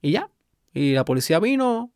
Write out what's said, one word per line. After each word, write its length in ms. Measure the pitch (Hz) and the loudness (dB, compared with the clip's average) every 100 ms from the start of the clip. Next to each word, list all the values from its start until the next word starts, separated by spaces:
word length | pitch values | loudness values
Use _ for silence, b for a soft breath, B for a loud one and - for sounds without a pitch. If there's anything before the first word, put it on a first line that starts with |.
Y 100 | 147 | 0
ya. 180 | 196 403 _ _ _ _ | -2 -4 _ _ _ _
Y 200 | - 143 | -2 0
la 120 | 135 127 | 2 2
policía 340 | 131 - 160 | -2 2 0
vino 520 | 220 269 254 226 240 | 2 0 0 -2 -6